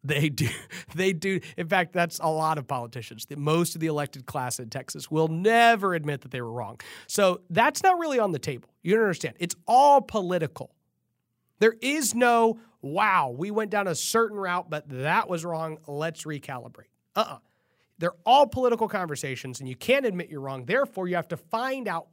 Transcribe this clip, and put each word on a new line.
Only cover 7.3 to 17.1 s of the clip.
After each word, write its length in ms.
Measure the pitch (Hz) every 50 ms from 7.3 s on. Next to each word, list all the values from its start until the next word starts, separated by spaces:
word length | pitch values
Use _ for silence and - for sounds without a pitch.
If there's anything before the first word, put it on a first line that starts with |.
| - - _ _
that's 340 | 165 196 240 294 294 -
not 160 | - 381 370 339
really 200 | 339 311 277 240
on 140 | 214 196
the 60 | 165 135
table. 340 | - 156 135 120 - _ _ _
You 120 | _ 170 202
don't 100 | 226 226
understand. 320 | 202 170 - - 139 110 _
It's 160 | 175 175 - _ _ -
all 320 | 233 254 277 285 285 277
political. 760 | - - - 220 185 175 180 175 156 139 _ - 127 - _ _ _ _ _ _ _ _ _ _ _ _ _ _ _ _ _ _
There 180 | 208 226 226 226
is 320 | - 262 294 320 277 202 214
no, 440 | 233 247 240 240 233 226 226 226 226 - _ _ _
"Wow, 480 | - 139 151 190 220 208 190 175 147 131 120
we 140 | 127 175 208
went 200 | 208 220 220 202
down 160 | 208 202 202
a 80 | 185 160
certain 440 | - - - - 226 226 214 214 202
route, 320 | 196 180 175 180 175 170
but 180 | 156 151 - 147
that 400 | 131 127 135 151 175 220 220 -
was 160 | 180 165 156
wrong. 340 | 175 165 160 160 160 156 151 _
Let's 380 | - 143 143 156 165 160 - -
recalibrate." 640 | 151 151 139 - - 135 123 117 127 127 - - _ _ _ _ _